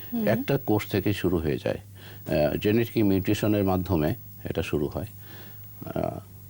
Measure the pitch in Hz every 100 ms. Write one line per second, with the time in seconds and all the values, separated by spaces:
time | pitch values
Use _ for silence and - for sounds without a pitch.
0 | - 233 208 220 277 139 - 107 - 104
1 | 104 98 92 87 78 65 - - - -
2 | - - - - 73 - 107 110 117 120
3 | 104 95 98 104 107 107 95 92 90 87
4 | 76 117 - - - - - 76 71 71
5 | - - - - - - - - - -
6 | - - - -